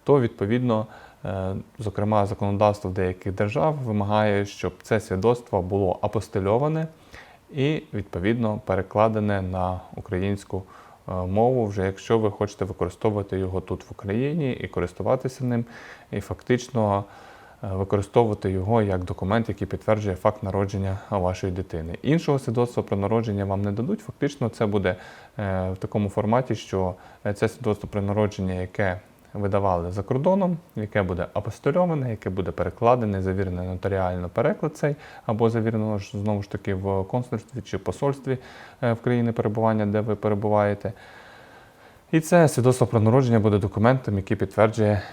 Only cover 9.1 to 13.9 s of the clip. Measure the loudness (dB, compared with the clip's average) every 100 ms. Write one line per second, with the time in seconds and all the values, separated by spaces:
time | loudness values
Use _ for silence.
9.1 | 2 0 0 -2 -2 -2 -4 -10 -14 -6
10.1 | -2 -2 -4 -6 -10 -10 -18 -20 -18 -8
11.1 | -6 -2 2 4 2 0 0 -2 -2 0
12.1 | 2 2 0 -4 -2 -6 -4 -4 -2 0
13.1 | 0 -2 -2 -2 -4 -4 -8 -8